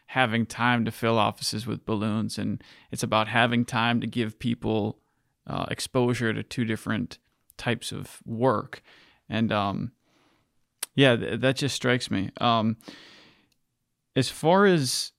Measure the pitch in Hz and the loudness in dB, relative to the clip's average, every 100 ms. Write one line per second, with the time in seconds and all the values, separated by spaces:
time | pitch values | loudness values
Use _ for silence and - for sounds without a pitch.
0 | - 131 120 117 110 - 120 120 113 - | -6 0 2 2 -2 0 2 2 0 0
1 | 113 113 107 - - 110 113 107 - 107 | 2 4 2 0 -4 -4 -4 -6 -4 -2
2 | 107 107 107 - 104 - - - - 107 | 0 -2 -4 -4 -4 -6 -10 -20 -12 -6
3 | 117 107 107 117 120 120 120 117 117 120 | 0 0 2 2 4 2 0 0 0 0
4 | 123 123 110 - 123 117 113 110 104 - | -2 -2 -4 -4 -4 -2 -2 0 -2 -6
5 | _ _ _ _ - 90 87 - - 131 | _ _ _ _ -10 -6 -6 -6 -2 0
6 | 123 120 113 107 107 - 113 110 110 110 | 2 0 -2 -4 -6 -4 -2 -4 -4 -4
7 | - - _ _ _ - 120 113 - 101 | -4 -10 _ _ _ -8 -4 -4 -6 -10
8 | 98 - - 113 127 104 - - _ - | -12 -14 -8 0 2 2 -2 -12 _ -20
9 | _ _ - 110 110 107 101 - 120 - | _ _ -6 0 0 2 0 -2 -6 -10
10 | _ _ _ _ _ _ _ - - - | _ _ _ _ _ _ _ -16 -4 4
11 | 135 117 - 107 131 131 143 - 127 123 | 4 4 0 0 0 0 -2 -2 0 0
12 | - 104 92 - 120 117 110 110 - - | 0 -4 -4 -2 0 2 0 -2 -8 -20
13 | - - - _ _ _ _ _ _ _ | -20 -20 -20 _ _ _ _ _ _ _
14 | _ 135 127 - 156 190 202 170 127 - | _ -2 -2 0 4 6 6 6 2 -2
15 | - | -6